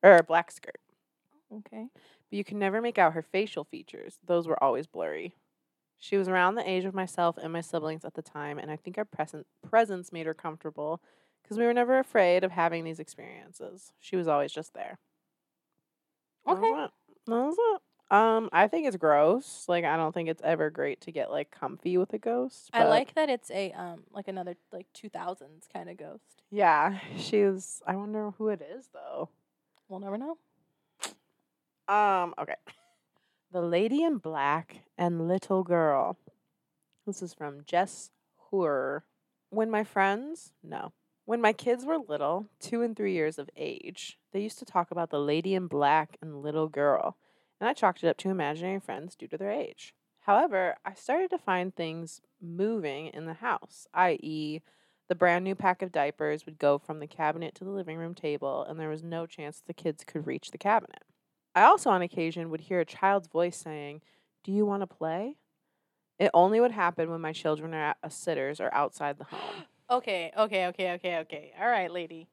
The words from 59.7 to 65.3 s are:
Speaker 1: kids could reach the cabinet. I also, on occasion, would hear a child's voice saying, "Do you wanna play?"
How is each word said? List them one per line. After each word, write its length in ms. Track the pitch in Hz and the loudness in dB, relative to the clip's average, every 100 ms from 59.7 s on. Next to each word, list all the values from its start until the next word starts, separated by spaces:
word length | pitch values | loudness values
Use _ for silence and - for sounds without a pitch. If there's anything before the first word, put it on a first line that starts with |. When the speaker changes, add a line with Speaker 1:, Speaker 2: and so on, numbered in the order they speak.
Speaker 1:
kids 280 | 170 170 151 | -6 -6 -6
could 220 | - 156 160 | -8 -8 -6
reach 240 | 139 - | -8 -10
the 80 | - | -6
cabinet. 440 | 196 220 - - _ _ _ _ _ | 2 2 0 -20 _ _ _ _ _
I 80 | 180 | 8
also, 280 | 226 370 277 | 8 8 4
on 120 | 185 | 2
occasion, 480 | 175 - 165 170 165 | 0 -2 -4 -4 -8
would 120 | 160 | -8
hear 180 | 160 180 | -2 -2
a 40 | |
child's 440 | 165 - 190 202 165 | -2 0 2 2 0
voice 280 | 165 175 - | 0 0 -2
saying, 420 | 165 151 143 151 _ _ _ _ | -12 -10 -10 -12 _ _ _ _
"Do 80 | - | -4
you 120 | 202 208 | 0 2
wanna 200 | 202 185 | 0 -4
play?" 480 | - 160 165 226 | -4 -4 -4 -6